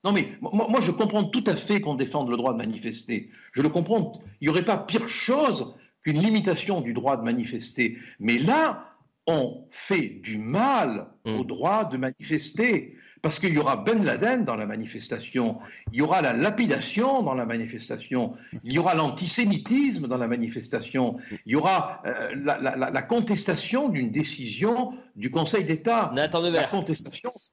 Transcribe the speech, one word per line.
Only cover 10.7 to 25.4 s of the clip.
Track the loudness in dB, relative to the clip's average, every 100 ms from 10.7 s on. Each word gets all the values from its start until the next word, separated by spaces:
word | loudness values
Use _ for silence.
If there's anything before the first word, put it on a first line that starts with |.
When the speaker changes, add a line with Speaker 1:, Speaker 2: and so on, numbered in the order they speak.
| 4 2 -2 -8 _
Speaker 2:
Mm. | -4 -2
Speaker 1:
au |
droit | -2 -2 2 2 0
de | -2
manifester. | -4 -6 -2 -2 -2 0 2 2 -2 -18 -20 -4
Parce | -4 0
qu'il | 2
y | 4
aura | 2 2
Ben | 2 2
Laden | 2 2 2 2
dans | 0 -2
la | -4
manifestation, | -6 -8 -10 -8 -8 -4 0 0 -2 -12 -12 -6
il | 0
y |
aura | 4 4
la | 4
lapidation | 4 2 2 2 2 0 0 2 2
dans | 2
la | 0 -2
manifestation, | -4 -6 -10 -8 -10 -2 0 0 -4 -16 -14
il | -2
y | 2
aura | 4
l'antisémitisme | 4 2 -2 -2 2 2 2 2 4 4 0 -2
dans | -2
la | 0
manifestation, | 0 -2 -4 -6 -6 -2 0 0 -2 -10 -14 0
il |
y | 2
aura, | 4 2 0 -6
euh, | -6 -4 -6 -4
la, | -2 0
la, | -2 -2
la, | -2
la | -2
contestation | 0 0 2 0 0 -2 0 0 2
d'une | 0 0
décision | -2 -2 -6 -8 0 0 2 -2 -6 -16 -8
du | -2
Conseil | 0